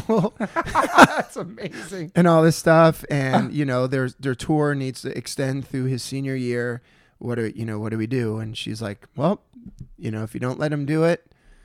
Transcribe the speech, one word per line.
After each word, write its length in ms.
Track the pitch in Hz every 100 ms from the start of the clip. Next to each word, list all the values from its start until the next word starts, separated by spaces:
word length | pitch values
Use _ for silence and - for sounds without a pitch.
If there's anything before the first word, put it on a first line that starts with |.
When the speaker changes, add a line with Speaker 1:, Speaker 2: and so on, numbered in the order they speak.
| -
Speaker 1:
<laughs> 260 | 220 196 -
Speaker 2:
<laughs> 40 | 208 339 -
That's 720 | - - - 294 294 - -
amazing. 760 | 175 220 196 - 160 190 160 175
Speaker 1:
And 120 | 175
all 140 | 165
this 140 | 160 156
stuff. 500 | 170 160 165 - -
And, 380 | 143 135 - -
Speaker 2:
Uh. 20 |
Speaker 1:
you 120 | 147 139
know, 200 | 127 127
their, 240 | 135 127 -
their 160 | 135 123
tour 380 | - 156 147 143
needs 260 | 131 123
to 120 | 123 -
extend 520 | - - 135 135 127
through 180 | 135 127
his 160 | 123
senior 320 | - 135 139 131
year. 460 | 123 120 120 120 _ _ _ -
What 160 | 120 120
do, 160 | 110 -
you 100 | 113
know, 140 | 107
what 100 | 110
do 60 | 110
we 100 | 110
do? 300 | 127 113 110
And 180 | 110 110
she's 240 | 113 110
like, 260 | 107 101 _ -
"Well, 260 | 160 208 _ 247 233 - - -
you 120 | 113
know, 140 | 107
if 100 | 110
you 60 | 120
don't 180 | 123 131
let 140 | 151
him 120 | 147 139
do 180 | 156
it, 300 | 165 175 _ _ _ -